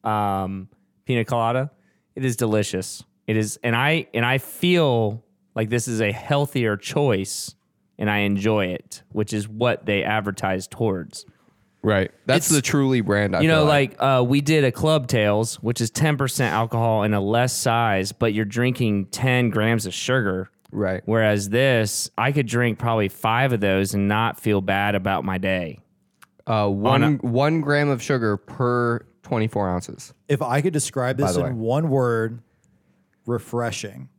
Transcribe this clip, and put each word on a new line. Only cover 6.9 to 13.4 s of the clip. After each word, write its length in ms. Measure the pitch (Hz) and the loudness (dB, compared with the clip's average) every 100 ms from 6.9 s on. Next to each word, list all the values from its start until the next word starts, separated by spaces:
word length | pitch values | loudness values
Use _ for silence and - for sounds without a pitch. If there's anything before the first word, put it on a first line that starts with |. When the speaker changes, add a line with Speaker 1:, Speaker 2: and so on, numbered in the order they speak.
| 147 143 98 95 - - - _ _ _ - | 0 2 0 -2 -8 -10 -16 _ _ _ -6
Speaker 1:
and 100 | 104 | -2
I 100 | 104 | 0
enjoy 480 | 101 101 107 107 92 | 0 0 0 0 0
it, 360 | 90 - - _ | -4 -12 -20 _
which 220 | 104 104 | -6 -4
is 160 | 107 104 | -4 -6
what 360 | 110 120 - - | -2 0 0 -2
they 180 | 101 | -2
advertise 600 | - 110 101 95 95 95 - | 0 -2 -2 -4 -4 -4 -6
towards. 580 | - 113 95 80 - - _ _ _ _ _ | -4 -2 -2 -8 -16 -20 _ _ _ _ _
Speaker 2:
Right. 300 | - 101 95 _ - | 0 2 0 _ 0
That's 200 | 143 - | 0 2
Speaker 1:
It's, 80 | 151 | 0
Speaker 2:
the 40 | |
Truly 380 | - 147 135 127 | 2 0 2 2
brand, 340 | 107 101 101 | 2 0 2
I 40 | 92 | 2